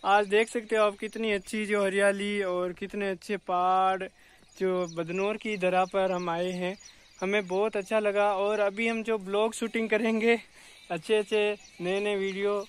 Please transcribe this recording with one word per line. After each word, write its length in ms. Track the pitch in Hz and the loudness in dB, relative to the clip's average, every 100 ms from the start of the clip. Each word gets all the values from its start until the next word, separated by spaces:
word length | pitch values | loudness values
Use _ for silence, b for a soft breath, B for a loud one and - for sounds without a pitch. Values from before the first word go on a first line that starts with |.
| 220 | 4
आज 220 | 202 202 | 4 4
देख 200 | 208 226 | 2 2
सकते 280 | 240 214 220 | -2 -2 2
हो 80 | |
आप 120 | 208 202 | 2 0
कितनी 340 | 214 214 226 | -10 -4 -2
अच्छी 320 | 202 - 220 208 | -2 -4 -6 -2
जो 160 | 208 | 0
हरियाली 560 | 196 196 202 196 202 202 | 2 4 2 2 -2 -2
और 280 | 190 180 180 | -2 -2 -4
कितने 360 | 180 196 208 202 | -6 -8 -6 -4
अच्छे 260 | 185 - 202 | -6 -6 -8
पहाड़ 640 | - 180 180 185 190 190 185 b b b b - | -2 0 4 4 4 0 -4 b b b b -4
जो 260 | 190 180 175 165 | 0 0 -2 -4
बदनौर 400 | 165 190 196 214 | -4 -2 -2 -2
की 200 | 226 208 | -4 0
धरा 260 | 180 180 185 | 2 2 2
पर 260 | 196 190 | 0 0
हम 180 | 180 180 | 0 -2
आए 200 | 170 180 | -4 -4
हैं, 240 | 180 180 202 B B B - | -4 -6 -6 B B B -8
हमें 280 | 185 208 185 | -2 -2 0
बहुत 300 | 190 214 208 | 0 0 -2
अच्छा 220 | 185 220 | 0 0
लगा। 320 | 208 202 208 | 2 2 2
और 260 | 190 202 214 | 2 0 2
अभी 280 | 202 196 233 | 0 0 -2
हम 140 | 226 | -2
जो 160 | 220 220 | -2 -4
ब्लॉग 340 | 185 202 220 | 0 0 0
शूटिंग 340 | 226 226 226 220 | 0 -4 -2 0
करेंगे, 480 | 214 226 226 226 233 - B B B - | 2 2 2 2 2 0 B B B -8
अच्छे 260 | 170 160 214 | -8 0 0
अच्छे 400 | 202 214 208 208 - - | 2 0 0 -2 -10 -8
नए 200 | 180 196 | -4 -2
नए 160 | 208 202 | -2 -2
वीडियो। 460 | 196 190 202 208 | -2 -2 -2 -2